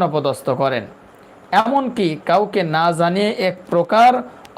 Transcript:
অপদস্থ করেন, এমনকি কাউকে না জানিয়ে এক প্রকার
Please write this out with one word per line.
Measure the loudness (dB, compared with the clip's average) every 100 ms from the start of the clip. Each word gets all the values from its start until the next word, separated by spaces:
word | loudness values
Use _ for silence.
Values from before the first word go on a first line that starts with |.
| 0
অপদস্থ | -2 -2 -4 -4 -2
করেন, | -2 -2 -6 -14 -20 -20 -20 -20 -4 0
এমনকি | 0 0 -2 -2 -2 -2 0
কাউকে | 0 0 -2 -2 0
না | 0 0
জানিয়ে | 0 0 -2 -2 -4
এক | -4 -4
প্রকার | -2 2 4 6 4 -2 -16 -6